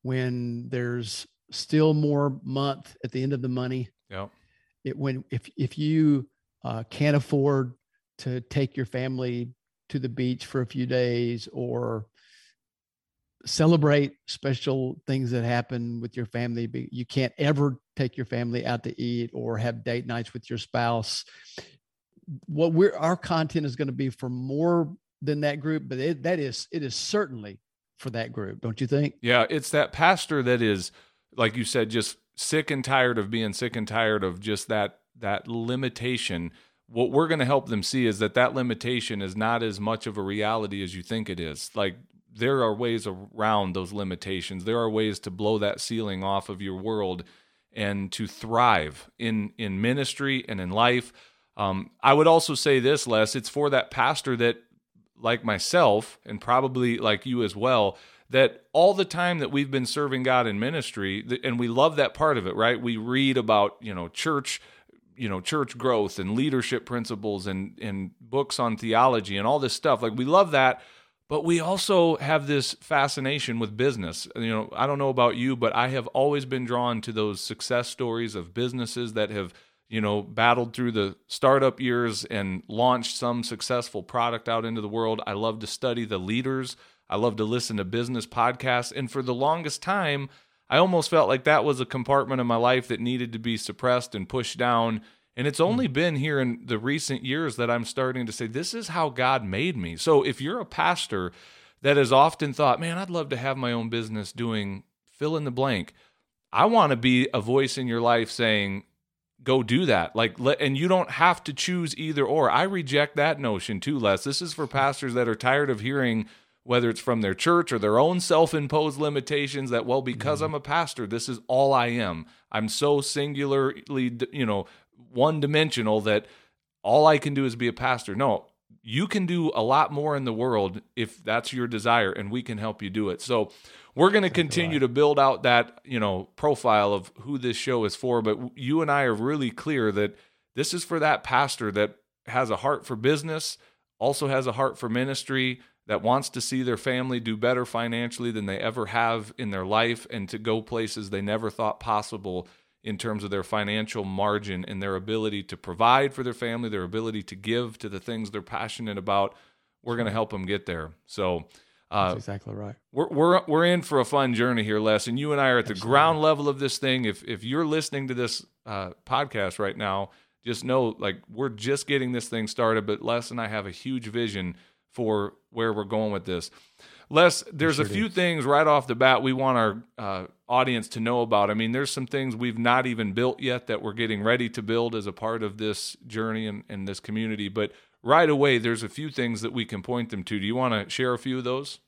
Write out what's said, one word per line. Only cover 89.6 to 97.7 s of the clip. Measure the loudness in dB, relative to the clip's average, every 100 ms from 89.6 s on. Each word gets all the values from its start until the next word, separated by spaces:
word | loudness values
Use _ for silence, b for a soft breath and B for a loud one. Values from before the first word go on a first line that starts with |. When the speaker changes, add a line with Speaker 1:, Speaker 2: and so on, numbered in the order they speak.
| -2 -8
Speaker 2:
time, | -4 -2 0 -2 -6 b b b _
I | 4
almost | 6 4 4
felt | 4 6
like | 4
that | 4 4
was | 4 0
a | -2
compartment | -4 2 2 2 0
of | 2
my | 2
life | 4 2 0
that | -4
needed | -2 -2 -4
to | -4
be | -4 -4
suppressed | -6 -2 2 2 0 -8
and | -4
pushed | -4 -4 -2
down. | 2 4 2 -2 b b b -4
And | -4
it's | 2
only | 2 2 0
Speaker 1:
Hmm. |
Speaker 2:
been | 2 2 0
here | 0 0
in | 0 -2 -4
the | -2
recent | 0 -2 -2 -6
years | -4 -2 -4 -2
that | 0